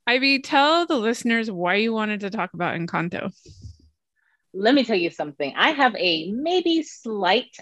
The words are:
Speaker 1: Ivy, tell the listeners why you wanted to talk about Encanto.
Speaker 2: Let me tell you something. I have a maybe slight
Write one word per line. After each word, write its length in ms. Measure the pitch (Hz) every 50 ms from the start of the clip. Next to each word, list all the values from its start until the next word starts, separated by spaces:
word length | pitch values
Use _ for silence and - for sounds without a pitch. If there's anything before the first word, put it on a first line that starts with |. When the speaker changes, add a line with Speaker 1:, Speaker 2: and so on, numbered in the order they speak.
| _
Speaker 1:
Ivy, 340 | 240 240 262 262 277 277 262
tell 460 | - - 311 277 277 302 330 339 349
the 100 | 339 320 247
listeners 520 | 208 226 240 - - 233 226 226 220 220
why 260 | 190 170 175 175 190
you 160 | 208 220 226 226
wanted 260 | 220 214 214 208 202
to 100 | 208 196
talk 220 | 196 220 175 185
about 220 | - 165 175 156 -
Encanto. 580 | 165 170 170 - 170 165 180 190 - - 190 - _ _ - - - - - - _ _ _ _ _ _ _ _ _ _ _ _ _ _ _
Speaker 2:
Let 220 | - 190 202 226 277
me 100 | 285 240
tell 140 | 220 226 180
you 100 | 170 165
something. 460 | - - 151 151 147 - 143 135 -
I 140 | 156 214 294
have 240 | 311 277 277 247 214
a 340 | - 180 180 165 160 160 185
maybe 500 | 214 247 302 330 370 370 349 339 330 330
slight 760 | 302 - - - - 233 214 202 190 175 202 247 254 - - -